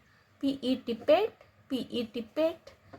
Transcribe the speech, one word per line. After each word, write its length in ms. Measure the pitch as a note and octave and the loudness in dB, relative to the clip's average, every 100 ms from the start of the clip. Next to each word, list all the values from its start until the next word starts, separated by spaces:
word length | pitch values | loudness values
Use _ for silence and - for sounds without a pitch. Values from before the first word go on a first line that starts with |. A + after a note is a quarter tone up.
| _ _ _ _ | _ _ _ _
पीईटी 520 | C#4 C4+ B3+ C4 - | -4 -2 -2 -2 -2
पेट, 360 | A3+ - D#4+ A4 - - _ - | -2 4 4 4 -4 -20 _ -6
पीईटी 520 | B3+ - A3+ A3+ A#3+ | -6 -4 -6 -6 -8
पेट, 460 | A3+ - D#4+ E4 - - - | -8 -2 0 -2 -12 -20 -20